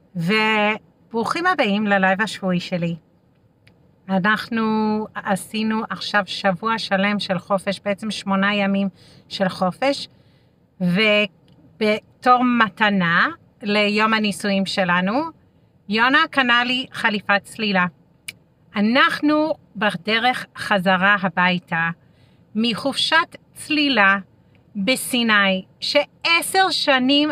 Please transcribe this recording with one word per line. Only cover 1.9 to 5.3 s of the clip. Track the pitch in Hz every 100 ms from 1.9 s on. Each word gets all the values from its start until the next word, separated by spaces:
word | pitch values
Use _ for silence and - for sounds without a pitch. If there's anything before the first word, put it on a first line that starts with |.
| 202 190 190
השבועי | 214 - 190 175
שלי. | - 175 170 165 _ _ _ _ _ _ _ _ _ _ -
אנחנו | 190 196 214 - 226 220 214 214 214 214
עשינו | 208 202